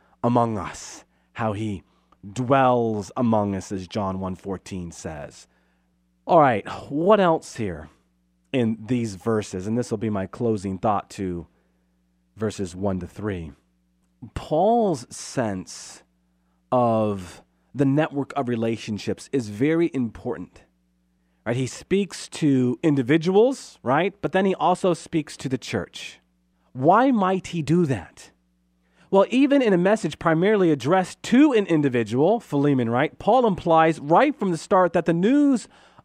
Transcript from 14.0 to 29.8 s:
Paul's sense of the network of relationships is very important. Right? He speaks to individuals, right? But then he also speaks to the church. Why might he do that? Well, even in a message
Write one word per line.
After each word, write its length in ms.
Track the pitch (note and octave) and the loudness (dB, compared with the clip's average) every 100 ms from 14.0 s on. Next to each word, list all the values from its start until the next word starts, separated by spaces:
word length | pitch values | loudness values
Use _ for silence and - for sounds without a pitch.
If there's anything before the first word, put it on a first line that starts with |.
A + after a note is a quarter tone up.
| _ _ - | _ _ -18
Paul's 720 | - - D#3 F#3+ A#3+ G#3+ D3 A#2 | -16 -4 0 2 2 0 -2 -8
sense 880 | - - - A#2 F#2+ - - - - _ _ _ _ _ _ _ | -18 -10 -4 -4 -4 -10 -16 -18 -20 _ _ _ _ _ _ _
of 720 | B2+ A#2+ A2+ G#2+ G2+ F2 - _ _ _ | 0 2 2 0 -4 -8 -18 _ _ _
the 120 | C#3+ C#3 | -2 0
network 460 | C#3 D#3 C#3+ C3+ - | 2 0 -4 -6 -6
of 120 | B2 | -4
relationships 840 | A#2 A#2 A2+ - G2+ - G2 - | -2 -2 -4 -6 -8 -6 -8 -6
is 160 | C#3 G#2+ | -6 -4
very 420 | G#2 C#3 E3 E3+ | -2 0 2 0
important. 720 | C#3 A#2+ - - D#2+ F2+ - _ _ _ _ _ _ _ _ - | -2 -6 -6 -8 -8 -10 -18 _ _ _ _ _ _ _ _ -6
Right? 100 | B2 | -4
He 100 | C3 | -4
speaks 640 | - - F#3+ G3 - - | -8 -2 -2 -2 -8 -16
to 480 | - D3+ C3+ B2 B2 | -2 2 2 2 0
individuals, 960 | E3+ C#3 A#2+ D#3 D#3+ F#3+ A#3+ C4+ - - | 2 2 2 0 2 4 4 2 -10 -10
right? 320 | - C#3 F#3+ - | -2 0 0 -4
But 120 | D#3 | -2
then 120 | F#3 | 0
he 100 | G3 | 0
also 380 | F3+ D#3+ F3+ F#3+ | 2 0 2 0
speaks 440 | E3 - E3 D3 - | -2 -2 -6 -6 -8
to 100 | C3+ | -6
the 80 | B2+ | -6
church. 640 | - G#2+ E2+ - - - _ _ _ _ _ | -4 -6 -6 -12 -16 -18 _ _ _ _ _
Why 380 | B2+ C#3 G3+ C4 | -2 2 4 4
might 380 | A#3+ F#3 F#3+ - | 2 0 -2 -4
he 140 | E3+ | -6
do 240 | C#3 E3+ E3 | 0 0 2
that? 460 | A#2 E2 - - _ _ _ _ _ _ _ _ | -2 -8 -20 -20 _ _ _ _ _ _ _ _
Well, 140 | G3 F#3+ | 2 4
even 320 | A#3 C#4 C#4 | 4 4 4
in 100 | B3 | 4
a 60 | |
message 400 | F3+ | 4